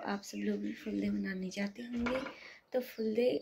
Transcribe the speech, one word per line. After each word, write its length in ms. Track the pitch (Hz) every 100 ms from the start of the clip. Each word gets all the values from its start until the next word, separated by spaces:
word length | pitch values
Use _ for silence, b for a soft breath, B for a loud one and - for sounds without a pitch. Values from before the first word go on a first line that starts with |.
| -
आप 160 | 202
सब 140 | - 208
लोग 180 | 208 202
भी 140 | 104
full 260 | - - -
day 100 | 104
मनाने 400 | 202 196 185 185
जाते 320 | 202 202 240
होंगे। 360 | 240 240 240 262 262 B B B B
तो 80 | 254
full 320 | 247 - 220
day 140 | 220 247 285